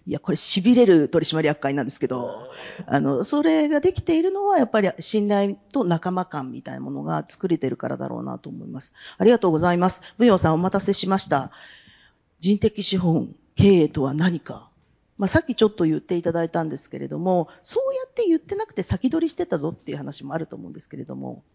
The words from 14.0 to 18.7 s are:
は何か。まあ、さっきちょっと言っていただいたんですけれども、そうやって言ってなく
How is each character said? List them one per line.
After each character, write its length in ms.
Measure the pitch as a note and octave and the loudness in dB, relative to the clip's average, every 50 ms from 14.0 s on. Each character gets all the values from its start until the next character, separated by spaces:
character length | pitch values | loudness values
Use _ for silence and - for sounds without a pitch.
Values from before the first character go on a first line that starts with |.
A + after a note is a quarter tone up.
| C3 | -2
は 100 | C3+ C3+ | -2 0
何 260 | D3+ F3 F#3 E3+ D3 | 0 0 0 0 -2
か。 300 | - - A2+ G2+ - _ _ _ _ _ _ _ _ _ _ - | -8 -12 -16 -16 -18 _ _ _ _ _ _ _ _ _ _ -4
ま 60 | G3+ | -4
あ、 20 | |
さ 140 | F#3 - G#3+ | 0 0 0
っ 40 | - | 0
き 80 | - A3+ | 0 0
ち 80 | - | 2
ょ 60 | A3 | 2
っ 20 | G#3 | 2
と 140 | G#3 - F3 | 2 2 0
言 160 | D#3+ D#3 D3+ | 0 0 -2
っ 20 | |
て 160 | - - F3+ | -2 -4 -4
い 60 | F3 E3+ | -2 -2
た 80 | E3+ | -2
だ 120 | E3 E3+ E3 | 0 0 -2
い 60 | E3 | -2
た 140 | - F3 D#3+ | -2 -4 -4
ん 60 | D#3 | -4
で 80 | - | -6
す 120 | C#3+ - - | -10 -12 -12
け 80 | - | -12
れ 100 | C#3 C#3 | -10 -10
ど 120 | C3+ D3 D#3 | -8 -6 -4
も、 280 | E3+ F#3 F#3 F3 D#3+ - - _ | 0 2 2 2 0 -2 -8 _
そ 180 | - - - A4+ C5+ C5+ | -8 -4 -4 -2 -2 -2
う 20 | C5+ | -4
や 80 | C5 C5 | -4 -8
っ 40 | C5 | -8
て 140 | - - A#4 | -4 -2 0
言 120 | F4+ D#4+ | 2 0
っ 20 | D#4+ | 0
て 160 | - - G4+ | -2 -6 -6
な 100 | G4+ A4 | -6 -6
く 80 | - | -6